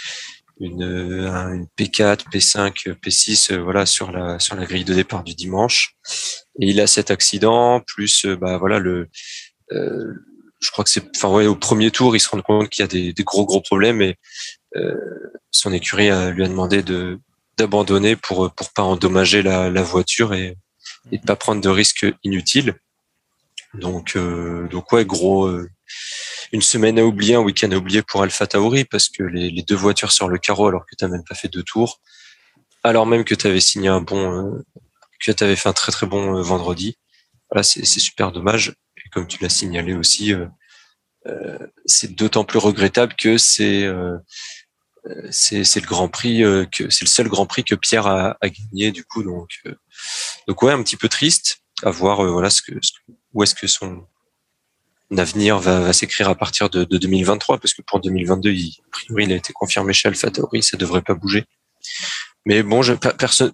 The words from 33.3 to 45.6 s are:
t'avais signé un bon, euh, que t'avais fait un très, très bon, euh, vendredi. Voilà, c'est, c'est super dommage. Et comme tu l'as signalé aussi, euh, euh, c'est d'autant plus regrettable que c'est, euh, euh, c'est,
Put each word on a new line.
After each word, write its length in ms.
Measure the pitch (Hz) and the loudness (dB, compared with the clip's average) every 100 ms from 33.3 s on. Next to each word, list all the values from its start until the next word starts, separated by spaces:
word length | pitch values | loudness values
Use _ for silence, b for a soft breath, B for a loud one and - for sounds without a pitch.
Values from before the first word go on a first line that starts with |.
| 107 | 0
t'avais 240 | 104 92 | 2 2
signé 280 | - 101 95 | 2 2 2
un 140 | 95 | 2
bon, 300 | 85 98 95 | 0 -2 -2
euh, 340 | 90 95 - - - _ _ _ _ - | -4 -6 -8 -14 -20 _ _ _ _ -2
que 60 | |
t'avais 240 | 101 101 95 | 2 2 2
fait 140 | 98 | 0
un 40 | |
très, 180 | 95 - | 0 -2
très 160 | - 95 | -2 -2
bon, 300 | 98 98 95 | -2 -2 -2
euh, 40 | |
vendredi. 560 | 87 92 87 87 101 - _ _ _ _ _ | 0 -2 -2 -4 -6 -10 _ _ _ _ _
Voilà, 140 | 101 | 0
c'est, 220 | 101 - - | 2 0 0
c'est 140 | - | 0
super 320 | - - 95 | -2 0 -2
dommage. 420 | 87 92 110 - - _ - | 0 0 0 -2 -6 _ -20
Et 120 | - | -10
comme 180 | 95 87 | -8 -8
tu 140 | - | -6
l'as 80 | 90 | -2
signalé 440 | - 98 87 85 | -2 -2 -6 -4
aussi, 400 | 90 82 - 104 | -2 0 0 0
euh, 120 | 95 85 - b b b b _ _ - | -2 -4 -12 b b b b _ _ -14
euh, 300 | - - - - _ - | -12 -12 -12 -16 _ 0
c'est 300 | - 101 87 | 0 0 -2
d'autant 280 | 107 110 | 0 0
plus 160 | 104 113 | 2 2
regrettable 540 | 104 98 98 - 120 - | 2 2 2 4 0 0
que 200 | 110 113 | 2 4
c'est, 460 | - - 101 101 | 4 2 2 0
euh, 340 | 98 92 90 87 - B B B B _ _ _ - | -2 -4 -6 -8 -12 B B B B _ _ _ -18
euh, 200 | - - | -16 -8
c'est, 340 | - - 104 | 0 0 2